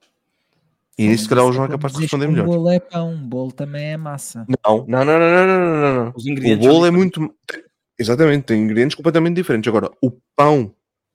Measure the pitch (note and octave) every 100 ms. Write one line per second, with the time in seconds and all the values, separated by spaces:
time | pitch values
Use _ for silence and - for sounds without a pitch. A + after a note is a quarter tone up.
0 | _ _ _ _ _ _ _ _ _ -
1 | G#2+ A2+ G#2+ B2 B2+ B2+ C3+ D3 D3 C#3
2 | D#3+ C#3+ D3 C#3+ C#3 E3+ E3+ F3+ - F3
3 | E3 E3 B2+ B2+ C3 B2+ C#3+ C#3+ D3+ D#3
4 | D#3 C#3 - A#2 A2 B2+ G#2 A2 B2+ B2+
5 | C#3 D#3+ E3 F3+ F#3 F#3 F3 D#3 C#3+ B2+
6 | A#2 B2 B2+ C#3 B2 G#2+ B2 E3 F3 F3
7 | F#3+ E3 D#3 _ - - - _ _ -
8 | A2 B2 D#3+ C#3+ C3 A2 A2 G#2+ C3+ -
9 | D#3 E3 E3+ F3 E3+ A#2 A2 G#2+ G2+ -
10 | C3 - _ - D3 D3 G#2 _ _ _
11 | _